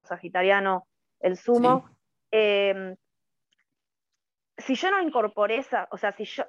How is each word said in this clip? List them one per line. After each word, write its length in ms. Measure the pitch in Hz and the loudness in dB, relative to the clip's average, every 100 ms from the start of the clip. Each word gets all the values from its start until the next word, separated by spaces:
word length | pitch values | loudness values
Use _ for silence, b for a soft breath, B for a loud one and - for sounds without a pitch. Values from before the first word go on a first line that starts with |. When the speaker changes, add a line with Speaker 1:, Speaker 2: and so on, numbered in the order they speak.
Speaker 1:
sagitariano 840 | - 180 170 180 190 196 196 185 - _ _ _ | -10 -12 -6 0 2 2 2 -2 -4 _ _ _
el 160 | 180 185 | -2 -2
sumo, 480 | - 240 247 254 - | 2 4 4 2 0
Speaker 2:
Sí. 500 | _ _ _ _ 220 | _ _ _ _ 0
Speaker 1:
em, 580 | 214 202 202 196 190 185 _ _ _ _ _ _ _ _ _ _ _ _ _ _ _ - | 2 2 0 -2 -6 -14 _ _ _ _ _ _ _ _ _ _ _ _ _ _ _ -12
si 160 | - | -6
yo 160 | 262 370 | -2 0
no 100 | 392 | 0
incorporé 560 | 330 247 214 214 208 226 | 0 0 -2 0 -2 -2
esa, 280 | 269 233 180 | -4 -4 -6
o 80 | 196 | -6
sea, 140 | 208 | -6
si 120 | - | -6
yo, 200 | 208 - | -10 -10